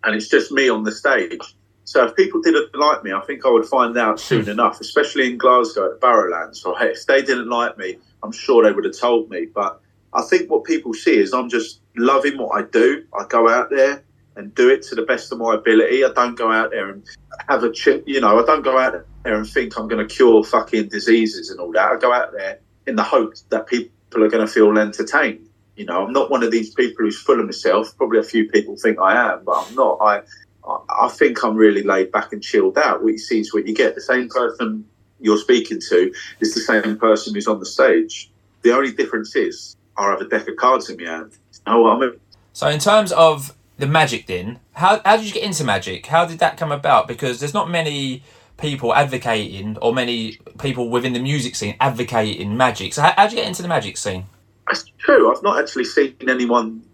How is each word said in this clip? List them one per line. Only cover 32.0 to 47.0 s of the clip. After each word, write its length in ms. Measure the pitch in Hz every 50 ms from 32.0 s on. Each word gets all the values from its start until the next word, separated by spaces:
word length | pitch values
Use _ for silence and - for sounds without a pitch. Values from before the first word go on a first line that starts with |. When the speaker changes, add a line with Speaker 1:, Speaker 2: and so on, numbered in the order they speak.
| 92 -
Speaker 1:
back 220 | - 107 - - -
and 100 | 104 -
chilled 340 | - - 107 95 95 95 143
out. 240 | 151 127 92 -
What 120 | - 110 110
you 40 | 110
see 220 | - - 123 110
is 140 | 104 - -
what 140 | 107 98 107
you 60 | 107
get. 220 | - 127 110 -
The 60 | -
same 280 | - - 127 127 123 117
person 560 | - 127 120 117 113 - 123 110 107 107 107 _ _ _ _ _ _ _
you're 180 | - 107 107 107
speaking 420 | - - - 120 117 - - - - -
to 240 | - - 92 95 - - - - - _
is 140 | 110 107 -
the 80 | 117
same 360 | - - 117 107 104 107 104 107
person 360 | 113 110 107 107 - - 107
who's 140 | 101 104 113
on 120 | 107 98
the 60 | 95
stage. 640 | - - - 135 127 92 - 110 - - - - _ _ _ _ _ _ _
The 120 | _ 120 120
only 180 | 131 139 131
difference 440 | 110 - - - - 110 107 - -
is 400 | - - - - - - - - _ _ _ _ -
I 120 | 101 101
have 120 | 98 92
a 40 | 98
deck 220 | - 117 107 - -
of 100 | - -
cards 320 | - 127 131 117 104 -
in 80 | 87 85
my 120 | 85 82
hand. 220 | 82 80 80 - _ _ _ _ _ - _
You 80 | - 110
know 80 | 117
what 160 | 113 110 104 123
I 20 |
mean? 200 | 135 127 120 - _ _ _ _ _ _ _
Speaker 2:
So 140 | - 143 147
in 120 | 151 151
terms 320 | 143 202 208 220 214 180 -
of 420 | - 165 160 151 147 135 - - _ _ _ _ _
the 100 | 139 139
magic 400 | 147 160 151 135 123 110 - -
then, 320 | 92 90 90 107 123 123 _ _ _
how, 280 | - 165 190 208 214 -
how 140 | 196 214 226
did 80 | 220
you 80 | 208 190
get 100 | 208 -
into 200 | 208 180 147 151
magic? 420 | 113 101 95 90 107 92 - -
How 200 | - 147 165 170
did 120 | 165 165 160
that 180 | 175 160 - -
come 140 | 170 151
about? 360 | 147 143 143 - 135 117